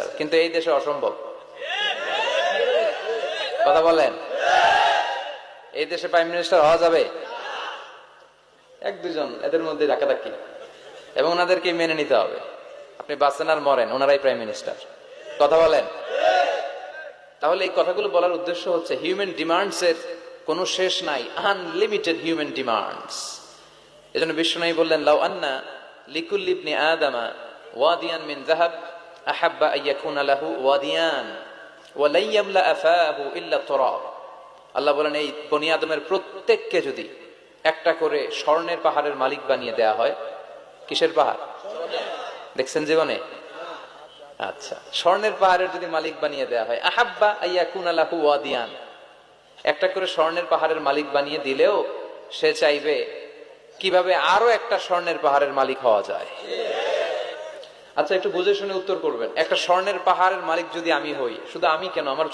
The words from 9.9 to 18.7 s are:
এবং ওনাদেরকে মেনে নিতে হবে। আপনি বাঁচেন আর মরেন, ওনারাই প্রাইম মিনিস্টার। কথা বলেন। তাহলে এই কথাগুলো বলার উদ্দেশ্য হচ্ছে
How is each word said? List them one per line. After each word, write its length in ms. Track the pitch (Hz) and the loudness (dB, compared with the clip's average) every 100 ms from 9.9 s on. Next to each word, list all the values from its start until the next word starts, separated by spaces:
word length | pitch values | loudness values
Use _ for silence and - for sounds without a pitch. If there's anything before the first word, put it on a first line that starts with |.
| - 139 127 - - - - - - - - - - | 2 2 0 -2 -10 -14 -16 -18 -20 -20 -20 -10 0
এবং 160 | 147 | 0
ওনাদেরকে 420 | 175 175 185 180 | 2 2 2 2
মেনে 200 | 170 165 | 0 0
নিতে 220 | 156 139 120 | 0 2 4
হবে। 240 | 95 - - - - - - - | 2 -2 -10 -14 -18 -18 -20 -18
আপনি 160 | - 147 | -8 0
বাঁচেন 340 | 143 143 160 | 0 2 0
আর 100 | 156 | 2
মরেন, 320 | 143 131 110 | 4 2 2
ওনারাই 260 | 123 139 143 | 2 4 4
প্রাইম 200 | 135 120 | 4 0
মিনিস্টার। 380 | 110 107 - - - - - - - - | -4 -8 -8 -10 -14 -20 -20 -18 -14 2
কথা 180 | 143 160 | 4 6
বলেন। 280 | 165 147 113 - - - - 740 - - - - - - - - - _ | 6 4 0 -6 -6 0 2 4 2 0 -6 -10 -14 -14 -16 -18 -20 _
তাহলে 240 | 147 185 | 0 0
এই 80 | 185 - | 0 2
কথাগুলো 340 | 165 180 - | 0 0 0
বলার 220 | 175 175 | 2 2
উদ্দেশ্য 380 | 170 - 175 | 0 -4 -4
হচ্ছে 260 | - | -2